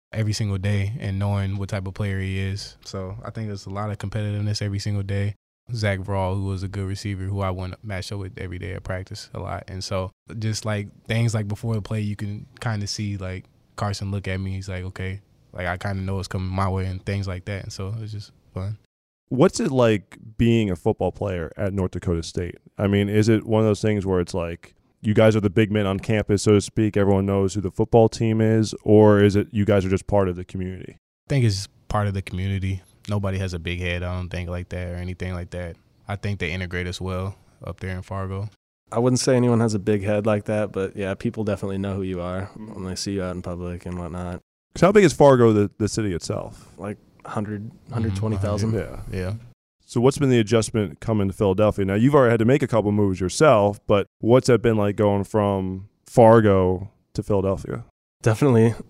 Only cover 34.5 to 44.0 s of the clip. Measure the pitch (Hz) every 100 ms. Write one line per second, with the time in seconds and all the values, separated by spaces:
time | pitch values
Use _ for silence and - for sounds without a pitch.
34.5 | 90 90 90 90 87 90 90 92 90 87
35.5 | 90 87 80 _ _ - 101 104 101 87
36.5 | 92 90 90 90 87 92 92 95 - _
37.5 | _ - 90 95 92 92 98 95 98 104
38.5 | - _ _ _ 117 127 127 - 127 123
39.5 | 117 113 107 101 107 98 104 107 107 101
40.5 | 107 104 98 95 101 95 95 120 113 107
41.5 | 98 98 98 101 98 95 92 87 92 95
42.5 | - 110 104 92 90 - 98 90 90 92
43.5 | 87 87 87 90 87